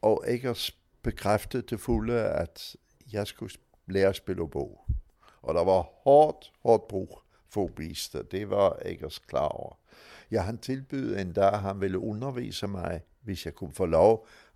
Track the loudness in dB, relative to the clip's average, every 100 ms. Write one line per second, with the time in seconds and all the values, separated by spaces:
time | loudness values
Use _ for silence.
0 | 2 2 0 -2 -2 -4 -8 -10 _ _
1 | -6 -2 2 0 0 -6 -4 -6 0 0
2 | 0 0 0 -2 -4 -8 -18 -18 _ _
3 | -8 -6 -6 -8 -14 -14 _ _ -4 2
4 | 2 2 -4 -6 -4 -6 -8 -8 -6 -6
5 | -8 _ _ _ -2 2 4 4 2 0
6 | 6 8 6 2 -14 _ 2 2 2 -8
7 | -8 -14 _ _ _ -4 -4 -6 -10 -10
8 | -10 -10 -8 -8 -2 4 4 2 -6 -8
9 | -10 -12 -6 -2 -2 -4 -12 -16 _ -20
10 | -20 -20 -6 -4 -4 -6 -6 -8 -6 -6
11 | -4 -4 -4 2 4 4 -2 -2 -2 -2
12 | -4 -6 -6 -6 -8 -8 -8 -6 -6 -8
13 | -12 _ -10 -10 -10 -10 -10 -4 2 6
14 | 6 6 -2 -20 _